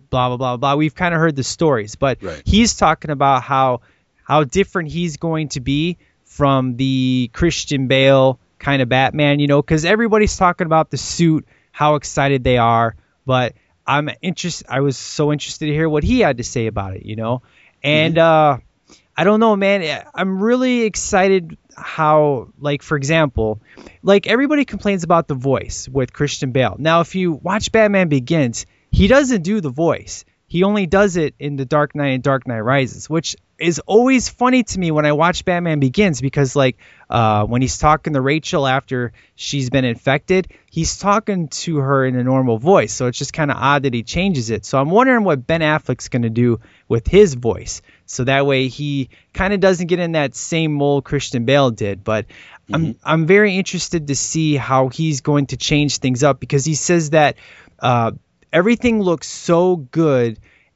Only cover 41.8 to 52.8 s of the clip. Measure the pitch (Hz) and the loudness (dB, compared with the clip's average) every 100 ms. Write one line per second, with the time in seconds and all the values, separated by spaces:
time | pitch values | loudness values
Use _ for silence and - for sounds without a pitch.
41.8 | 135 139 131 127 123 131 131 113 139 190 | 0 0 0 0 0 0 2 0 2 2
42.8 | 107 - 123 123 143 - 147 127 135 143 | 2 -2 -4 -4 -6 -4 -4 -2 0 0
43.8 | 135 120 110 170 196 156 113 110 - 135 | 0 -4 -4 -4 -2 -2 -4 -6 -2 -2
44.8 | 139 196 262 247 196 147 120 165 156 156 | 2 2 4 2 2 -2 -2 -2 0 0
45.8 | - 131 - 127 117 110 120 113 - _ | -2 -6 -4 -4 -2 2 2 0 -6 _
46.8 | - 113 - 185 208 127 123 95 - - | -4 -2 4 6 6 4 -4 -4 -8 -16
47.8 | - _ - - 127 135 139 135 131 120 | -18 _ -12 -6 0 0 2 0 -2 -4
48.8 | 147 143 131 _ _ - 190 202 190 175 | -6 -4 -6 _ _ -4 -2 2 2 2
49.8 | 175 175 170 165 139 - - 165 160 147 | 0 -2 0 -2 -2 -4 -6 -2 -2 0
50.8 | 143 143 - 147 - 127 117 143 135 110 | 0 0 -2 -6 -4 -2 2 2 2 0
51.8 | 104 98 101 107 104 - - - - 156 | -6 -6 -4 -4 -6 -14 -20 -20 -6 -4